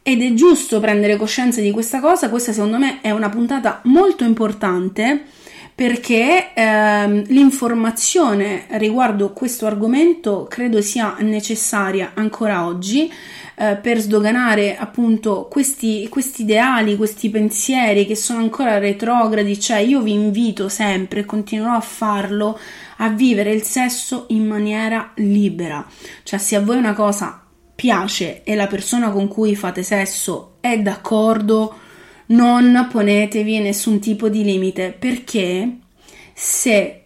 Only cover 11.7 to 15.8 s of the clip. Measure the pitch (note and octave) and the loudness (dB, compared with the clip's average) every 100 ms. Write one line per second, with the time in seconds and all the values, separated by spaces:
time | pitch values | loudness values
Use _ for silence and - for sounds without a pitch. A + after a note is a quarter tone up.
11.7 | G#3 F#3+ F#3+ F3+ - G#3+ - G#3+ F#3 E3+ | -2 -2 -2 -4 -4 -4 -2 -2 -2 -2
12.7 | F3 F#3 B3+ D#4+ - - - - - G#3+ | -6 -2 0 -2 -6 -20 -20 -20 -4 -2
13.7 | G3+ A#3+ A#3 G#3 G#3+ G#3 B3 B3 G#3+ G3+ | -2 0 -2 2 0 2 2 2 2 0
14.7 | - G#3 - A#3 A3 A3 G3 - C#4+ C4+ | -2 -8 -2 2 2 0 -4 -2 -2 -2
15.7 | - | -2